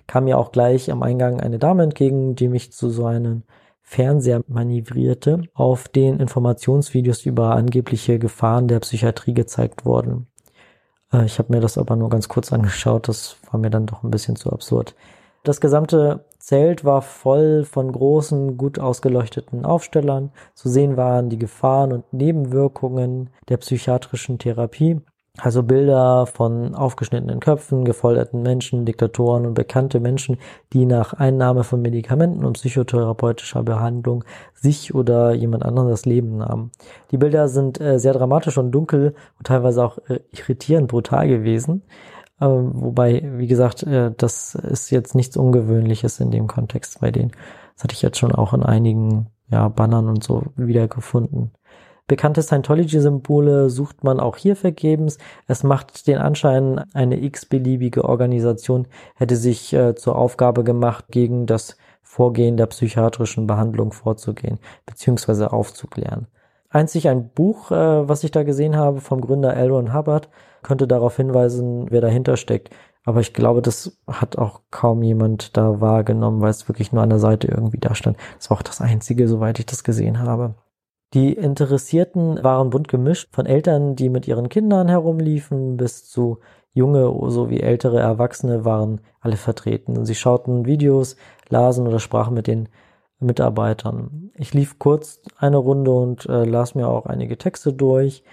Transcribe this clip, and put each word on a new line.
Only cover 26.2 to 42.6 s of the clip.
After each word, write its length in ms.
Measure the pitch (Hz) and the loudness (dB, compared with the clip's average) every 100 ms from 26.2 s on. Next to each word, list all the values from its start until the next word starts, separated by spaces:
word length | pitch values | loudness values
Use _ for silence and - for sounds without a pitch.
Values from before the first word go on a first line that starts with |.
| 120 | 2
von 480 | - 117 117 120 | 0 -2 -2 -6
aufgeschnittenen 680 | - 135 - 117 120 127 123 | -2 -4 -4 -6 -4 -4 -2
Köpfen, 440 | - 147 - 131 | 0 0 0 -2
gefolterten 560 | 123 - 120 120 120 120 | 0 0 2 2 0 -2
Menschen, 460 | 123 127 - 123 117 | -2 -2 -2 -4 -2
Diktatoren 580 | 107 113 - 120 120 | -2 -2 0 0 2
und 80 | 120 | 0
bekannte 480 | 117 117 127 135 131 | -2 -2 0 0 0
Menschen, 380 | 120 135 - 123 - - _ | 0 -2 -4 -6 -6 -20 _
die 140 | 127 127 | 2 2
nach 260 | 120 107 | 2 0
Einnahme 500 | - 135 131 127 127 | 0 0 2 2 0
von 200 | 113 123 | 0 -2
Medikamenten 640 | 120 120 113 131 170 - | -2 -4 -2 0 0 0
und 100 | 135 | -4
psychotherapeutischer 1080 | 110 127 135 123 123 113 113 120 117 - 123 | -4 -4 -2 -2 0 -2 -2 -2 -2 -6 -6
Behandlung 640 | 117 110 117 120 120 120 - - - | -2 -2 -2 -4 -4 -4 -6 -18 -20
sich 400 | _ 135 147 - | _ 0 0 -2
oder 380 | 135 120 120 117 | -2 2 4 4
jemand 320 | 117 117 113 | 2 0 -2
anderem 260 | - 120 123 | -2 0 0
das 160 | 110 127 | 0 0
Leben 320 | 120 117 110 | 0 0 -4
nahmen. 320 | 113 113 117 _ - - _ | -6 -6 -8 _ -20 -20 _
Die 80 | 131 | 0
Bilder 300 | 147 151 147 | 2 4 2
sind, 300 | 131 135 127 | 2 -2 -2
äh, 180 | 151 131 | 0 2
sehr 160 | 131 | 2
dramatisch 420 | 131 127 151 160 139 | 2 2 2 0 -2
und 160 | 123 | 0
dunkel 420 | 135 160 143 147 147 - _ | 0 0 2 2 -2 -20 _
und 80 | - | 0
teilweise 380 | 131 123 120 | 2 2 2
auch, 140 | 120 - - | 0 -2 -8
äh, 120 | 127 _ | -8 _
irritierend 560 | - - 127 - 160 135 | -20 -6 -6 2 2 2
brutal 400 | 120 - 135 151 | -2 0 0 2
gewesen. 540 | 120 110 113 135 185 - - - - - _ | 2 2 -2 0 -4 -6 -20 -20 -20 -20 _
Ähm, 300 | 139 131 | 0 2